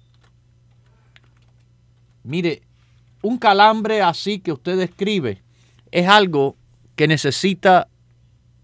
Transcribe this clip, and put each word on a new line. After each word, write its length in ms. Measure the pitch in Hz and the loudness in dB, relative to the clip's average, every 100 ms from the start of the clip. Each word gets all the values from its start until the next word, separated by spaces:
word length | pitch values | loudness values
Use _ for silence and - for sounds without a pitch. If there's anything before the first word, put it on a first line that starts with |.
| _ _ _ _ _ _ _ _ _ _ _ - _ _ _ _ _ _ _ _ _ _ | _ _ _ _ _ _ _ _ _ _ _ -20 _ _ _ _ _ _ _ _ _ _
mire, 380 | 110 160 175 143 _ _ _ _ _ _ | -10 -6 -4 -6 _ _ _ _ _ _
un 160 | 208 247 | -6 -2
calambre 640 | 226 196 214 220 214 220 | 0 4 4 2 -2 -2
así 380 | 180 160 196 208 | -2 -2 -6 -6
que 140 | - | -6
usted 240 | 147 - 185 | -8 -4 -4
describe 640 | 185 - 196 208 123 95 _ _ _ _ _ | -4 -4 -4 -4 -4 -8 _ _ _ _ _
es 160 | 170 180 | -2 2
algo 480 | 208 190 151 139 - _ _ _ - | 2 2 0 -2 -4 _ _ _ -2
que 120 | 151 | 0
necesita, 840 | 156 143 - 196 180 196 180 - _ _ _ _ _ _ _ | 0 -2 -2 -2 0 4 4 2 _ _ _ _ _ _ _